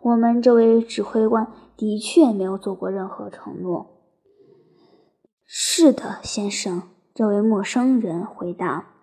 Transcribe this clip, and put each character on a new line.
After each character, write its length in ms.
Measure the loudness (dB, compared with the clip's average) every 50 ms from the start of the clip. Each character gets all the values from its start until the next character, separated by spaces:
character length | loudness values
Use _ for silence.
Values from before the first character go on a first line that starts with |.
| 0
我 140 | 2 2
们 240 | 2 2 2 2 4
这 140 | 4 6 6
位 260 | 6 6 6 4 4
指 220 | 2 0 -6 -8 -8
挥 240 | -4 -2 0 0
官 220 | 2 0 0 -2 -4 -10 -20 -20 _ _
的 220 | _ -4 -4 -4 -4
确 340 | -6 0 4 4 4 4 4
没 120 | -2 -4
有 120 | -4 -6
做 160 | -6 -6 -8 -8
过 160 | -6 -8 -8
任 200 | -6 -6 -8 -10
何 200 | -12 -14 -16 -16
承 320 | -16 -18 -18 -16 -14 -10 -6
诺。 340 | -6 -6 -6 -6 -12 _ _ _ _ _ _ _ _ _ _ _ _ _ _ _ _ _ _ _ _ _ _ _ _ _ _ _ _ _ _ _ _ -10
”“是 400 | -6 -4 -4 0 4 6 4 4
的， 260 | 4 -4 -12 -12 -12 -12
先 260 | -10 -8 -6 -6 -6
生。” 340 | -6 -6 -6 -6 -6 -8 -8 -12 _ _ _ _ _
这 140 | -2 0
位 160 | 0 2 2 2
陌 180 | 2 2 0
生 380 | -2 -2 -2 0 2 2 2 2
人 260 | 0 -2 -6 -6 -8
回 280 | -10 -12 -10 -10 -10 -8
答。 340 | -6 -4 -4 -4 -6 -8 -12 _ _